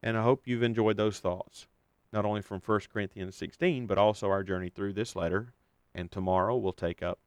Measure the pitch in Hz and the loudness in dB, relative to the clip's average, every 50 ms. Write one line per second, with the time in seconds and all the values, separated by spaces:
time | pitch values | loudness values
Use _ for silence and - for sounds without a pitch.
0 | - 117 113 113 110 120 131 135 _ - 123 117 120 120 117 113 110 110 110 101 | -2 -2 -2 2 4 4 2 2 _ -4 -2 0 0 0 2 2 2 2 4 2
1 | 107 107 101 - - 92 90 90 - - _ - - _ _ _ _ _ _ _ | 2 0 0 -2 -2 -4 -2 -2 -6 -14 _ -20 -20 _ _ _ _ _ _ _
2 | _ _ - 107 104 104 104 104 101 - 101 95 - - 110 104 - - _ 110 | _ _ -4 -2 0 0 -2 -2 -4 -6 -8 -10 -2 0 0 0 0 -2 _ -6
3 | 101 95 _ - 95 92 95 - - - - _ 160 185 170 131 123 107 98 95 | -6 -6 _ -8 -10 -10 -8 -8 -10 -10 -6 _ 0 0 0 0 -2 -2 2 4
4 | 101 107 107 - - 101 98 98 98 92 95 90 92 90 - - 98 101 98 98 | 4 4 4 2 0 0 0 0 0 -2 -4 -4 -4 -6 -6 -4 -4 -4 -2 -4
5 | 107 - - 92 87 82 87 98 117 123 - _ _ _ _ _ _ _ _ - | -4 -4 -4 -4 -2 0 0 0 0 -2 -14 _ _ _ _ _ _ _ _ -10
6 | 87 85 - 101 95 92 92 92 92 104 120 127 104 95 87 - - 85 87 - | -10 -8 -6 -4 0 4 4 4 4 4 2 2 0 0 -2 -2 -2 -4 -2 -2
7 | - 87 87 - _ | -4 -4 -4 -6 _